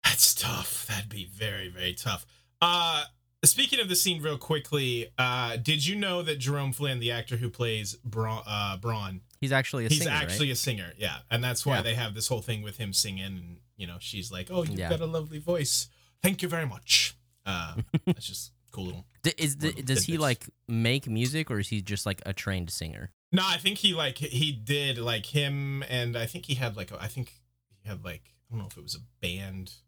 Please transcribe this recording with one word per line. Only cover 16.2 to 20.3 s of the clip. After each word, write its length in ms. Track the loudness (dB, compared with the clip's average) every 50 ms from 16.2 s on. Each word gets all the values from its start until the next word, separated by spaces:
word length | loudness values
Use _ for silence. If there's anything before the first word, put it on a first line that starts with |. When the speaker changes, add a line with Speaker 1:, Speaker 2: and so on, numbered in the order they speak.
| 2
Speaker 1:
Thank 180 | 2 2 2
you 60 | -2
very 180 | -2 0 -2 -2
much." 500 | -2 -4 -8 2 4 6 6 6 4 -2 _ _ _ _ _ _
Uh, 300 | -2 -2 -2 -2 -2 -4 -4 -2 0 0
Speaker 2:
<laughs> 120 | 2 4
Speaker 1:
that's 180 | 2 2 2 0
just 280 | -8 -8 -8 -10 -12 _ _ _ _
cool 140 | -10 -6 -6
little 200 | -6 -6 -8 -12 _ _ 0
Speaker 2:
D-, 120 | 0 0 2
is 200 | 2 0 0 0
the, 100 | 0 0
Speaker 1:
little 160 | -2 0 -2 0
Speaker 2:
does 220 | 2 2 2 4
he, 80 | 2 2
Speaker 1:
tidbits. 80 | 4
Speaker 2:
like, 240 | 4 4